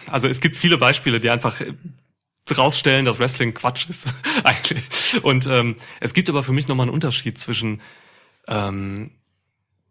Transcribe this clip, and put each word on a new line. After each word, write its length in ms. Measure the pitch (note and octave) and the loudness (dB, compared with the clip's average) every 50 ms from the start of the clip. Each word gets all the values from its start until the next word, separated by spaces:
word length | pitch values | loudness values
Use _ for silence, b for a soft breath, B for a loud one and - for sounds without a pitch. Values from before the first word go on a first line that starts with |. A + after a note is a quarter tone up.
| B - | B -4
also 200 | - C3 A#2+ C3+ | -2 0 0 0
es 120 | B2+ - | 2 2
gibt 160 | - D3 - - | 0 0 2 2
viele 200 | - F3 E3+ C#3+ | 4 4 6 6
Beispiele, 400 | C3 B2+ C3+ - - C3+ A#2 A#2 | 6 4 4 4 2 0 0 2
die 100 | A2 A#2 | 2 2
einfach 320 | A#2+ A#2+ - B2 - - - - - - - F3 - - _ _ _ _ _ _ _ _ _ - - - | 2 2 0 -2 -2 -4 -8 -10 -10 -12 -16 -18 -20 -20 _ _ _ _ _ _ _ _ _ -2 2 2
rausstellen, 480 | C3 D3 - - - D3 C3+ C3+ C3+ | 2 2 2 2 2 4 4 4 4
dass 140 | B2 A2 G2+ | 2 2 2
Wrestling 340 | A#2+ B2 B2+ - B2+ A#2 A2 | 0 0 0 0 -2 -2 -2
Quatsch 340 | - - B2 B2+ - - - | -2 -2 -2 -2 -2 -6 -6
ist, 180 | F3 - - C3 - - - D4 | -8 -6 -6 -6 -8 -6 -6 -4
<laughs> 160 | D4+ C4+ - | -2 2 2
eigentlich. 760 | - - - - - - D3+ - - - - - - - D3 - | 2 2 2 0 -2 -2 -4 -6 -6 -4 -2 0 0 0 0 2
Und, 220 | C#3+ C3+ C3 B2+ | 2 2 2 2
ähm, 300 | C3+ C3 B2 A#2 A#2+ A2 B B B B B | 2 2 2 2 0 -2 B B B B B
es 140 | - A#2+ - | -6 -2 -2
gibt 140 | F3+ F#3 F3+ | 0 0 0
aber 120 | D3 C#3+ | 0 -2
für 120 | C3 C3 C3 | 0 0 0
mich 140 | C#3 C#3+ C3 | 0 0 0
nochmal 180 | C#3 B2+ B2+ | 0 0 0
einen 80 | B2 - | 0 0
Unterschied 440 | D#3 D#3 C#3 A#2+ - - D3 C3+ - | -2 -2 -2 -2 -4 -4 -6 -6 -6
zwischen, 440 | - - A#2 G#2 A2+ A2 G#2+ G2 B B B B B B B B B B B B _ - | -6 -4 -4 -4 -4 -4 -6 -8 B B B B B B B B B B B B _ -6
ähm, 640 | A2+ G#2+ G2+ G2 F#2+ G2 G2 G2 G2 G2+ A2 - - _ _ _ _ _ _ _ _ _ _ _ _ _ _ _ | -4 -4 -2 -4 -4 -6 -6 -6 -8 -8 -10 -12 -16 _ _ _ _ _ _ _ _ _ _ _ _ _ _ _